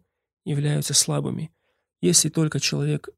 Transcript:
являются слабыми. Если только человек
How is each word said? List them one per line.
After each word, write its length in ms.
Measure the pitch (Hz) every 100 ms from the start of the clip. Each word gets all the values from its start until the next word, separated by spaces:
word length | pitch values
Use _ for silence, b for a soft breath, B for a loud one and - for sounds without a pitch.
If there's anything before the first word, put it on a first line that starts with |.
| _ _ _ _
являются 500 | 180 143 147 147 143
слабыми. 580 | 139 - 147 139 - 160 _ _ _ _ _
Если 280 | 175 170 156
только 320 | 160 151 143
человек 480 | - 147 147 147 -